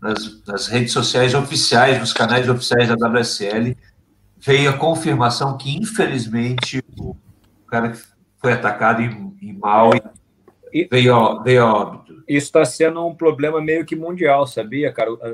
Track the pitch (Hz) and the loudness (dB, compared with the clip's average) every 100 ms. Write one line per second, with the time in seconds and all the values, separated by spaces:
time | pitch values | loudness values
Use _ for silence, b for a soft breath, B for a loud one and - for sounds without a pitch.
0 | 107 104 107 - 101 98 101 120 120 135 | -6 -6 -8 -14 -10 -8 -4 -2 -2 -2
1 | 110 127 127 139 139 143 - 120 135 117 | 0 2 2 0 -2 -4 2 4 4 2
2 | - - 113 123 123 123 - 120 117 113 | -2 -2 0 2 0 -2 0 2 2 2
3 | 117 120 113 - 101 110 120 123 b _ | 0 0 -2 -4 -4 -2 -4 -6 b _
4 | _ _ _ _ - 139 143 143 160 160 | _ _ _ _ 2 4 4 2 0 0
5 | 165 131 120 - 240 - 135 165 220 - | 0 0 0 0 -4 -4 -6 -6 -4 -2
6 | 131 131 110 117 120 127 - 131 - - | 0 -2 -4 -2 -2 -4 -4 -6 -10 -12
7 | - - _ _ _ _ _ 117 113 - | -12 -14 _ _ _ _ _ -4 -4 -8
8 | - _ _ _ 127 113 104 - 113 117 | -18 _ _ _ -2 0 -2 0 0 2
9 | 117 104 98 - 104 101 104 107 113 120 | -2 -6 -14 -14 -16 -8 0 4 6 4
10 | - - _ _ _ _ - 151 180 127 | -2 -18 _ _ _ _ -6 -4 0 4
11 | 123 120 107 110 123 123 117 104 98 - | 4 6 4 0 2 4 4 2 -2 -10
12 | - - - 143 - 160 139 - 160 165 | -20 -18 -4 -2 2 2 2 2 0 0
13 | 170 147 160 135 151 160 156 165 156 160 | -6 0 0 0 -2 -2 -2 -2 -2 -8
14 | 165 180 151 139 131 - 107 135 139 - | -8 -2 2 4 2 -4 -6 -4 -4 -2
15 | 110 117 117 | -4 -4 -10